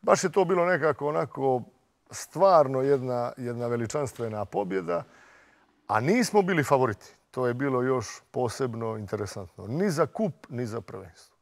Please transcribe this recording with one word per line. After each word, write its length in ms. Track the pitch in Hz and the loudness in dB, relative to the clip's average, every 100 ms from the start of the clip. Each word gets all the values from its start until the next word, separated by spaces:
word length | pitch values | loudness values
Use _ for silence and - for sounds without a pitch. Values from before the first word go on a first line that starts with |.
baš 220 | - - | 6 4
je 80 | 185 | 4
to 140 | - 175 | 2 2
bilo 200 | 180 175 | 2 2
nekako 420 | 175 156 143 143 | 2 2 0 -2
onako 540 | 160 156 - 135 127 - _ _ _ _ | -2 -4 -2 0 0 -4 _ _ _ _
stvarno 720 | 120 - 151 190 170 135 135 | -16 -12 2 6 6 6 2
jedna, 500 | 135 139 127 123 120 127 | 2 2 0 -4 -4 -6
jedna 300 | 120 120 120 | -8 -6 -2
veličanstvena 760 | 120 113 151 135 - 113 107 101 | -2 -2 -4 -6 -6 -8 -6 -6
pobjeda, 580 | 180 - 95 85 85 147 - - - _ _ _ _ - | -4 -2 -4 -2 -4 -4 -20 -20 -20 _ _ _ _ -2
a 120 | 107 | 0
nismo 420 | 127 233 226 208 | 2 2 4 2
bili 220 | 185 175 | 2 2
favoriti. 500 | 135 139 127 101 - _ _ | 2 4 2 -2 -10 _ _
To 160 | - 123 | -2 -2
je 60 | |
bilo 280 | 120 139 127 | 0 0 0
još 260 | 127 127 110 - _ | 0 0 -4 -14 _
posebno 680 | - 123 - 131 113 113 110 | -4 -4 -2 -4 -4 -6 -6
interesantno. 680 | 104 107 101 - 92 - 98 | -6 -6 -6 -10 -14 -14 -8
Ni 220 | 139 202 | -2 -2
za 160 | 151 156 | 2 0
kup, 280 | - 214 - - | 0 -4 -4 -10
ni 160 | 120 123 | -6 -6
za 160 | 113 | -6
prvenstvo. 560 | 95 98 92 - - _ | -10 -16 -16 -20 -20 _